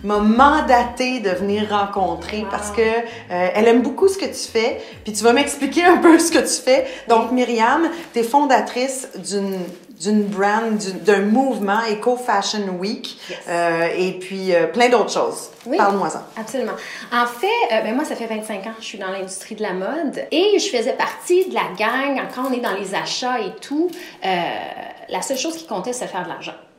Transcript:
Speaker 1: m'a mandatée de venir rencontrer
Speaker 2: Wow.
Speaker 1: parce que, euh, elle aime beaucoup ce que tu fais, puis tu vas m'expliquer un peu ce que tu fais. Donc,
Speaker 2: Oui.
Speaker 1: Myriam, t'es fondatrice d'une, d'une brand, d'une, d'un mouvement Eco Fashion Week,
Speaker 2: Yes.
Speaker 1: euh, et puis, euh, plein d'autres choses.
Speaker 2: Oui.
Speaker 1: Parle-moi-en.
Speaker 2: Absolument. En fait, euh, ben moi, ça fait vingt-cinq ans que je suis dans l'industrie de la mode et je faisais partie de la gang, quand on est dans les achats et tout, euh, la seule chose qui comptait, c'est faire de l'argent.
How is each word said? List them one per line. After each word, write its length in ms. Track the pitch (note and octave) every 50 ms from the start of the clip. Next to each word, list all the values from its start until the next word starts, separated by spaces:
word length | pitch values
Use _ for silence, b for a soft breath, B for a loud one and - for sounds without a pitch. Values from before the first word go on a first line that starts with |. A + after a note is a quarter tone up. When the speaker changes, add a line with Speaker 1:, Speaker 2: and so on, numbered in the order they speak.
| -
Speaker 1:
m'a 160 | G3+ G#3 G#3
mandatée 1000 | G#3 G#3+ A3 A#3 C4+ C#4+ D4+ D4+ C4+ A#3 B3+ A#3+ A#3+ - - - B3+ B3+ B3+ B3+
de 120 | G#3 G3
venir 360 | F3+ F3 G3 G3+ G3+ G#3 G#3+ G3+
rencontrer 720 | G3+ G3+ G3+ G3 - G3+ F#3+ F3 E3 E3+ - - G#3+ G#3+
Speaker 2:
Wow. 60 | A3 G3+
Speaker 1:
parce 180 | G3 - - G#3
que, 120 | G#3 A3+
euh, 680 | A3+ A3 A3 A#3 A#3 A#3 - - - - F3+ F3 F3+ F3+ F3+
elle 120 | G#3 A3 A#3
aime 140 | A#3 B3+
beaucoup 260 | B3 - C4+ - F#4 G4
ce 120 | F#4+ -
que 60 | D#4
tu 260 | B3 - - - -
fais, 280 | - A3+ A3 B3 - B B B B B B
puis 100 | - G#3+
tu 100 | - G#3+
vas 100 | A#3 A#3+
m'expliquer 500 | C#4 C#4+ C#4 - - - - - E4 F4
un 140 | F4+ F4 -
peu 220 | E4+ F4 D#4+ E4
ce 120 | - -
que 80 | - C#4+
tu 220 | A#3+ - - -
fais. 240 | - - B3+ C#4 C4 B B B B B
Donc, 220 | A#3 A3+ B3 A#3+
Speaker 2:
Oui. 60 | B3+ B3+
Speaker 1:
Myriam, 520 | B3 A#3 A#3+ A3+ A3 A#3 C4+ D#4 E4 D4+ B B B B -
t'es 80 | A#3+
fondatrice 880 | A3+ A3+ - C#4+ D4 C#4 B3+ A3 G#3+ - - B3 B3+ C4+ C4+ - - - - -
d'une, 400 | F3+ - G3+ G3+ G3 G3 F#3+ F#3+ F3+ E3+ - - - - - -
d'une 220 | D#3+ G3 G#3+ G#3+
brand, 560 | G#3 G3 F3 F#3 G3 G3+ G#3 A3 A3+ A3+ A3 G3+
d'une, 220 | F3 F#3+ F#3+ F3+
d'un 220 | E3+ E3 G3+ F#3+
mouvement 580 | G3 G3+ A3 B3+ C4+ C4+ B3 G3+ G3+ G3 G3 A3 A#3 A3+
Eco 260 | G#3 G#3+ - A#3+ B3 A#3+
Fashion 600 | A#3+ - A3 G3 G3+ - - G#3+ G3+ F#3+ F#3 F3+
Week, 380 | F3+ G3+ A#3+ - - - - - - -
Speaker 2:
Yes. 120 | F3+ - - -
Speaker 1:
euh, 380 | E3+ E3+ E3+ E3+ E3 E3 E3+ E3+ - E3
et 140 | F#3 F#3 F#3 -
puis, 340 | - - G3 F#3+ F#3+ F#3 F3
euh, 140 | E3+ E3 D#3+
plein 220 | - A3+ B3 B3
d'autres 220 | B3 A3+ G3 -
choses. 380 | - F3+ C3+ A2+ - - - - - - -
Speaker 2:
Oui. 100 | A#3 C4
Speaker 1:
Parle-moi-en. 640 | F#4 G#3+ G3+ G3 G3 F3+ D#3+ D3 - - - - A3
Speaker 2:
Absolument. 340 | A3 A3 - C4+ A#3+ G#3+ F#3+ B B B B B B B
En 140 | A#3+ A#3+ A#3+
fait, 220 | A#3+ A#3+ - - G4 A4+ A#4+ - -
euh, 100 | A3 A3
ben 140 | G#3+ G#3+ A3
moi, 100 | C4 D#4
ça 100 | D4+ B3+
fait 120 | A3 A#3 A3
vingt-cinq 400 | A3+ G#3+ G#3+ - A3 G3 F#3+ A3
ans 60 | A3+ A3
que 60 | -
je 40 | -
suis 120 | - G3+
dans 100 | G3+ F#3+
l'industrie 460 | F#3+ G3 F#3+ F#3 F#3 - - - A3
de 80 | G#3 G#3+
la 100 | G3+ F3+
mode 540 | F#3 F#3 G3+ C4 D#4+ E4+ C4 - - - -
et 280 | - D4+ F#4 G#4+ G#4 F4
je 100 | - -
faisais 240 | - A#3 A3 B3+ -
partie 560 | - - - - - - - F4+ F4+ F#4+ -
de 60 | A#3
la 140 | A3 F#3 F3+ F#3
gang, 460 | F#3 G#3+ A3 A#3+ C4 C4+ C#4+ C#4 A#3 F#3 F3+ -
quand 80 | B3 B3+ C4+
on 60 | B3+
est 80 | A#3+
dans 140 | A#3 A3 F#3+
les 180 | G3 G3+ F#3 F#3+
achats 460 | E3+ - - - - - B3 B3+ B3
et 200 | G#3+ F#3 - -
tout, 300 | - - C#4 D4 E4 F4+ E4+ B B B B B -
euh, 140 | F#3+ F#3 F3 E3+ D3+ A#2+ G2+ - C#2+ - - - - - - - -
la 140 | - F#3 F3+
seule 140 | - C4+ B3+
chose 200 | - D#4+ E4 -
qui 80 | -
comptait, 280 | - A#3 F#3+ F3+ A#3+ B3
c'est 120 | - G3
faire 200 | F3+ - F#3+ F3
de 40 | E3+
l'argent. 240 | D3 - - E3+ - - - _ _